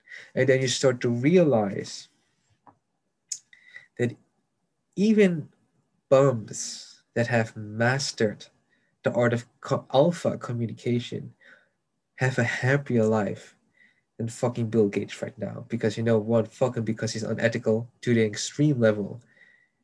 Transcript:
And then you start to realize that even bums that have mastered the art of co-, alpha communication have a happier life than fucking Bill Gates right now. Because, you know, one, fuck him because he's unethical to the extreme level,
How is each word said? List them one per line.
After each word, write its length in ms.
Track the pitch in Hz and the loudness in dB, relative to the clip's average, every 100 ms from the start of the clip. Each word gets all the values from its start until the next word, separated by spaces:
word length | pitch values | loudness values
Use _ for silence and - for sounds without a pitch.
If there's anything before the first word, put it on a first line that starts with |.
| _ - - - | _ -20 -8 0
And 120 | 131 | 4
then 140 | 131 | 4
you 60 | 131 | 2
start 320 | - 135 123 | 2 0 2
to 80 | 127 | 0
realize 1000 | 120 139 180 160 113 101 - - - - _ _ _ _ _ - _ _ _ _ _ _ - _ - _ - - - | 0 4 6 6 4 0 -4 -10 -14 -18 _ _ _ _ _ -20 _ _ _ _ _ _ -16 _ -20 _ -20 -18 -4
that 180 | 120 - _ _ _ _ _ _ _ - | -4 -4 _ _ _ _ _ _ _ 0
even 540 | 214 214 190 165 - _ _ _ _ _ _ | 4 6 4 2 -6 _ _ _ _ _ _
bums 920 | 135 139 120 104 - - - - - _ 117 | 6 6 2 -6 -10 -10 -12 -18 -20 _ -4
that 120 | 117 | 0
have 280 | 120 110 113 | 0 0 -6
mastered 880 | 104 110 117 135 139 - 110 101 - _ _ _ _ _ | -10 -2 0 0 -4 -2 -2 -2 -16 _ _ _ _ _
the 80 | 127 | -2
art 200 | 123 120 | 0 0
of 120 | 117 - _ | 0 -6 _
co-, 240 | - 135 - | -6 -6 0
alpha 440 | 131 165 170 - - | 4 4 2 -4 -4
communication 960 | - 120 113 113 123 120 120 117 120 - - - _ _ _ _ _ - | -6 -6 -6 -6 -4 -4 -4 -10 -12 -18 -20 -20 _ _ _ _ _ -4
have 200 | 131 127 | -2 0
a 60 | |
happier 600 | 113 - 127 143 143 120 | -2 -2 0 0 0 2
life 520 | 110 110 98 - - _ _ _ _ _ _ - | 2 2 -2 -6 -14 _ _ _ _ _ _ -10
than 120 | 113 | -10
fucking 400 | - 123 123 113 | -4 -4 -2 -2
Bill 180 | 113 104 | 2 2
Gates 340 | 101 104 - | 0 -6 -8
right 160 | - - | -12 -10
now. 280 | 104 110 113 | -12 -10 -10
Because, 300 | 117 110 110 | -4 -4 -2
you 60 | |
know, 140 | 113 110 | 0 0
one, 280 | 107 117 110 | 2 0 0
fuck 320 | - 127 120 | -2 -2 -2
him 80 | 110 | -4
because 260 | 110 110 | -4 -6
he's 120 | - | -6
unethical 680 | 104 110 113 117 113 110 120 _ | -6 -2 -2 0 0 -2 -2 _
to 120 | - | 0
the 100 | 113 | 2
extreme 560 | 110 104 - - 151 123 | 2 -2 -8 0 0 4
level, 420 | 110 104 98 120 - _ _ _ _ _ | 2 2 -4 -10 -18 _ _ _ _ _